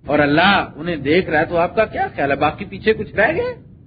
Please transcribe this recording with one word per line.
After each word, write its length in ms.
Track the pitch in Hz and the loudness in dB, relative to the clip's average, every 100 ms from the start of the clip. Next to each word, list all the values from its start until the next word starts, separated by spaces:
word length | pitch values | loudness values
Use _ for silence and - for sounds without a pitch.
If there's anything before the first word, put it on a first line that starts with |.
| - | 0
اور 120 | 147 | 2
اللہ 500 | 143 151 185 190 143 | 4 4 4 2 0
انہیں 220 | - 170 160 | -8 -6 -4
دیکھ 340 | 135 165 170 | 2 2 2
رہا 100 | 156 | 0
ہے 40 | |
تو 120 | 160 170 | 0 0
آپ 200 | 180 202 | 0 0
کا 80 | |
کیا 220 | 214 - 392 - | -2 -2 -6 -2
خیال 140 | 139 | -2
ہے؟ 60 | 139 | 0
باقی 280 | 147 - | 0 -2
پیچھے 280 | 202 190 - | -12 -4 0
کچھ 220 | 220 208 | 0 -2
رہ 180 | - 226 | 0 0
گئے؟ 420 | 339 494 480 - - | 0 -4 -8 -16 -20